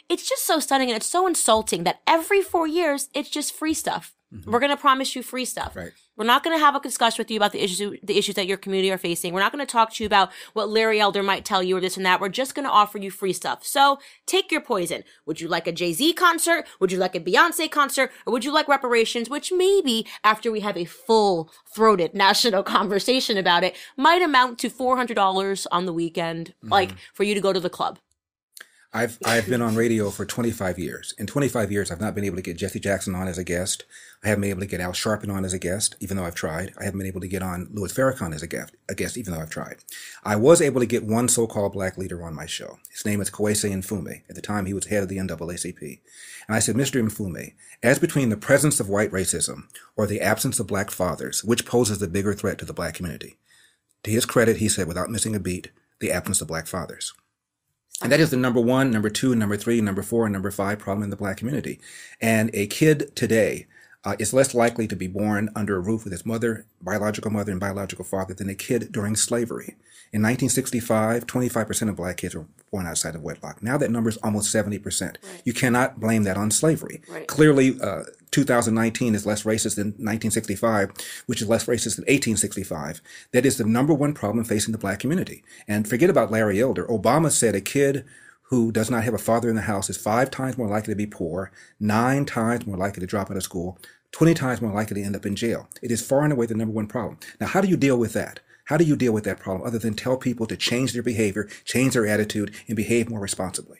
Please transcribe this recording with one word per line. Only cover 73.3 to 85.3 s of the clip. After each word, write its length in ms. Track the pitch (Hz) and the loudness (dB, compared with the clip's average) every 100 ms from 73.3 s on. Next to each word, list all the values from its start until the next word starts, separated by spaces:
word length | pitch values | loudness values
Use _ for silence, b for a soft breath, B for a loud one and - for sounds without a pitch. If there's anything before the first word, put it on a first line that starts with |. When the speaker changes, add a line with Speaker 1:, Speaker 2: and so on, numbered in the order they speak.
| - 80 76 | -10 -12 -8
Speaker 2:
Now 140 | 107 143 | -4 0
that 120 | 123 | 0
number's 280 | 117 113 107 | 0 0 -2
almost 340 | 110 104 95 | -2 0 0
seventy 260 | 110 101 101 | 0 0 -2
percent. 420 | - - 90 - | -4 -4 -6 -8
Speaker 1:
Right. 180 | - - - | -16 -10 -6
Speaker 2:
You 80 | |
cannot 460 | 117 131 120 127 - | 0 2 4 2 0
blame 220 | 110 113 | 0 2
that 140 | 101 95 | 2 0
on 140 | 104 | 0
slavery. 500 | - 156 156 - - - | 2 2 2 -2 -14 -14
Speaker 1:
Right. 200 | 165 - | -14 -6
Speaker 2:
Clearly, 520 | 139 156 139 131 123 | 4 6 8 6 2
uh, 220 | 104 92 - - - | -4 -6 -8 -16 -4
two 140 | - | 0
thousand 320 | 135 120 117 113 | 4 4 4 2
nineteen 400 | 113 110 123 104 | 2 0 0 0
is 100 | 101 | 0
less 180 | 104 | -2
racist 320 | 110 110 110 104 | 0 0 0 -2
than 180 | 104 104 | -4 -4
nineteen 320 | 110 110 113 | -4 -2 0
sixty-five, 600 | 110 110 101 113 110 98 - B B B | -2 -2 -2 2 2 0 -4 B B B
which 160 | - | -4
is 60 | 104 | 0
less 180 | 113 - | 0 2
racist 300 | 120 113 - | -2 -2 -4
than 100 | - | 0
eighteen 260 | 139 - 104 | 2 2 0
sixty-five. 640 | 98 - 95 82 76 82 - B B | -2 -4 -6 -6 -8 -10 -14 B B
That 140 | 123 131 | 2 2
is 120 | - | 2
the 60 | |
number 300 | 107 113 143 | 2 2 4
one 200 | 147 143 | 2 2
problem 300 | 147 104 113 | -2 -2 -2
facing 300 | 113 110 107 | 0 -2 -2
the 40 | 110 | -4
black 220 | 98 98 | -4 -4
community. 440 | 127 180 - | -2 -2 -4